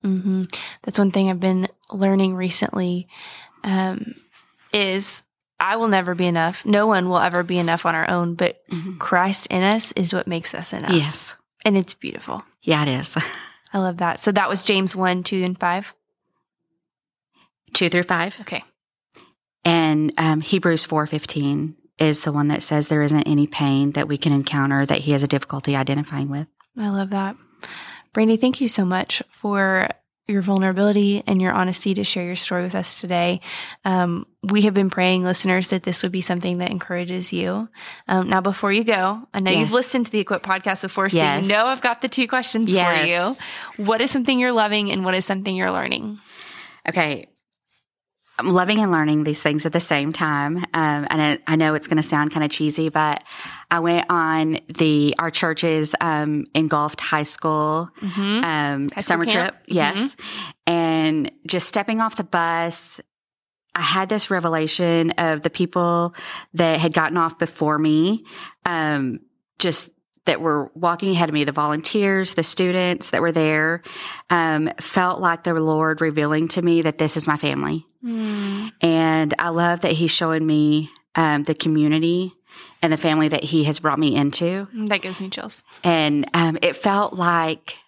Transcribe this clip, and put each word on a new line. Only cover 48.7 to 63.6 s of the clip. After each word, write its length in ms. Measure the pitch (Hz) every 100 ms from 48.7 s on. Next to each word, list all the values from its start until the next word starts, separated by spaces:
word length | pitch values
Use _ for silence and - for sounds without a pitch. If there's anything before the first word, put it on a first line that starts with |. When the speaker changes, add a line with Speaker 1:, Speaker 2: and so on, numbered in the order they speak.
| 214
Speaker 2:
and 140 | 208
learning 320 | 165 151 151
these 180 | 151 151
things 240 | 156 151 156
at 60 |
the 80 | 170
same 320 | 165 147 143
time. 460 | 160 160 147 143 170
Um, 80 | 180 165 156 147 143
and 100 | 160
I, 180 | 151 147 -
I 80 | 160
know 180 | 156
it's 140 | 151 151
gonna 160 | 156
sound 260 | 151 151 151
kinda 180 | 156 151
cheesy, 400 | - 151 147 160
but 360 | 151 156 147 - - - - -
I 120 | 175
went 260 | 170 170 -
on 500 | 175 160 160 160 160 _
the, 440 | 165 160 151 147 -
our 140 | 165
church's, 640 | - 175 160 170 156 151 -
um, 440 | 170 151 151 151 -
engulfed 460 | - 160 151 151 -
high 240 | - 156
school, 680 | 147 - 160 156 151 156 175 -
Speaker 1:
Mm-hmm. 440 | 202 180 202 214
Speaker 2:
um, 440 | 175 156 147 139 143
Speaker 1:
High 100 | -
school 20 |
Speaker 2:
summer 220 | 196 175
Speaker 1:
camp? 260 | 170 190 180 -
Speaker 2:
trip. 60 | -
Yes. 320 | 180 147 190 254
Speaker 1:
Mm-hmm. 360 | - - - - - -
Speaker 2:
And 600 | 170 165 160 156 156 139 - 160
just 180 | 180 -
stepping 340 | 220 202 220
off 140 | 226
the 80 | -
bus, 800 | 185 175 170 165 170 165 - - - _ _ _ _ _